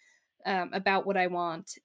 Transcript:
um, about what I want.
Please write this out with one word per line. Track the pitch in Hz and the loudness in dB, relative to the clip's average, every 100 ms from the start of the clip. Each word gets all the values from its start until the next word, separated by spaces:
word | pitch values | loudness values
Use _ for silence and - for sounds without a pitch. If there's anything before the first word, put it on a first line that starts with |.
| _ _ _ _ - | _ _ _ _ -4
um, | 185 175 | -2 -2
about | 190 196 196 196 | -2 2 2 2
what | 196 | 2
I | 180 | 2
want. | 175 170 165 - - | 0 -2 -4 -10 -14